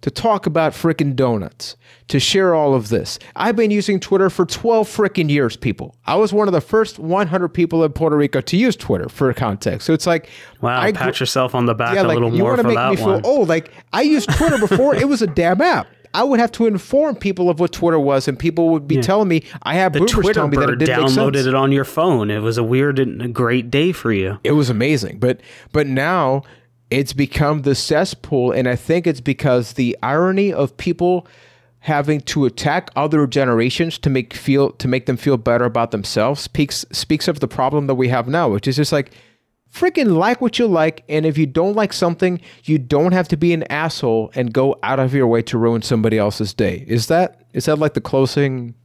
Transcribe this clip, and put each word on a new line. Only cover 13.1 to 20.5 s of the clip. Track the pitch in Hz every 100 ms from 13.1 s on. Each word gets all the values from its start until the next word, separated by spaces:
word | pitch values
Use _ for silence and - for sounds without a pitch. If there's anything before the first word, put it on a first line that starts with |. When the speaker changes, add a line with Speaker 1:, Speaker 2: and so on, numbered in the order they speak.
| 190 233
Speaker 1:
old. | 285 180
Like, | 165 156 - -
I | 190
used | 294 302 -
Twitter | - 330 277
before. | 208 208 269
It | 247 277
was | 269
a | 214
damn | 151 170 185
app. | 349 302 98 _ -
I | 180
would | 254 247
have | 233
to | - 226
inform | 196 - 269 302 240
people | 202 180 175
of | 160
what | 170
Twitter | - 170 160
was, | 139 135 131
and | 131
people | 165 160 165
would | 165 143
be | 139
Speaker 2:
Yeah. |
Speaker 1:
telling | 117 196 202
me, | 160 - -
I | -
had | 165 190
Speaker 2:
The | 151
Speaker 1:
boomers | 202
Speaker 2:
Twitter | 220 190
Speaker 1:
telling | 214 151